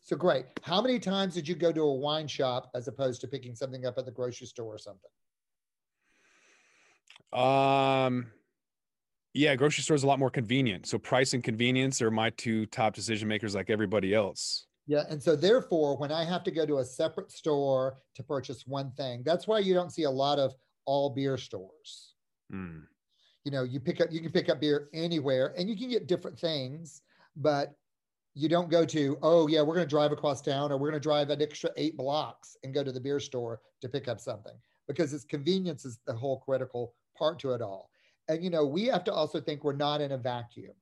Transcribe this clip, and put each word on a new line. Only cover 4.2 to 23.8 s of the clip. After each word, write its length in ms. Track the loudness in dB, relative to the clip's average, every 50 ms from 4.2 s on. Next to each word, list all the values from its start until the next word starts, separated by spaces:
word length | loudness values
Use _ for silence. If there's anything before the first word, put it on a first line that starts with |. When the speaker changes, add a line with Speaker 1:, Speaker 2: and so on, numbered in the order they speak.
| -6 -6 -6 -8 -14 -16
Speaker 1:
store 260 | -12 -12 -12 -12 -12
or 40 | -14
something? 320 | -16 -18 -20 _ _ -20 _ _ _ _ _ _ _ _ _ _ _ _ _ _ _ _ _ _ _ _ _ _ _ _ _ _ _ _ _ _ _ _ _ _ _ _ _ _ _ _ -20 -20 _ _
Speaker 2:
Um, 1000 | 0 2 4 6 6 6 6 6 6 6 6 4 4 4 4 2 2 0 -4 -6 -14 _ _ _ _ _ _ _ _ _ _ _ _ _ _ _ _ _ _ _ _
yeah, 200 | 2 4 4 4
grocery 280 | 4 4 2 2 0 2
store 120 | 2 2
is 80 | 4 6
a 40 |
lot 120 | 4 4 4
more 120 | 2 0
convenient. 560 | 2 0 0 2 2 2 2 2 0 -2 -6
So 120 | -4 -4 -4
price 360 | -2 2 2 2 4 2 0
and 100 | -2 -2
convenience 560 | -2 -2 2 2 2 4 2 2 0 0 2
are 100 | 0 2
my 200 | 2 2 0 0
two 340 | -2 -2 -4 -2 0 0 -2
top 300 | -4 -2 0 0 0 0
decision 340 | -2 -4 -4 -2 -2 0 -2
makers, 260 | -2 -2 -2 -2 -4
like 140 | -4 -2 0
everybody 460 | 0 0 2 2 2 0 2 4 2
else. 520 | 2 2 0 -2 -6 -8 -6 -6 -8 -8 _ _ _ _
Speaker 1:
Yeah. 180 | -2 -2 -2 0 -2
And 120 | -8 -4 2
so 140 | 2 2
therefore, 640 | 4 6 4 4 4 4 2 0 2 2 2 0 -2
when 120 | -2 -4
I 140 | -2 -2 -2
have 180 | -2 -2 -2 -2
to 60 | -2
go 140 | -2 0 0
to 140 | 2 2 0
a 60 | 0
separate 460 | -2 -2 -2 -2 -2 -2 -6 -10 -10
store 680 | -16 -6 -2 0 2 2 2 2 2 2 0 -2 -4 -8 _ _ _
to 80 | -16 -8
purchase 440 | _ -4 -4 -4 -6 -12 -12 -10
one 240 | -8 -6 -6 -6 -8 -8
thing, 300 | -8 -8 -8 -6 -6 0
that's 240 | 0 0 0 0
why 120 | 0 0 2
you 160 | 4 4 4
don't 180 | 2 2 0 -4
see 120 | -2 0
a 60 | 0
lot 280 | 2 2 2 2 4 4
of 160 | 2 0 -2 _ _ _ _ _ _
all 240 | 0 0 2 0 0
beer 260 | -2 -2 -2 0 -2
stores. 800 | -2 -6 -10 -12 -14 -14 -14 -20 _ _ -20 -20 -20 -20 -20 _ _ _ _ _ _ _ _
Speaker 2:
Mm. 340 | -10 -8 -8 -8 -12 -14 -18 -20 _ _ _ _ _ _ _ _ _ _ _
Speaker 1:
You 80 | -6 -4
know, 100 | -4 -4
you 140 | -2 -4
pick 220 | -4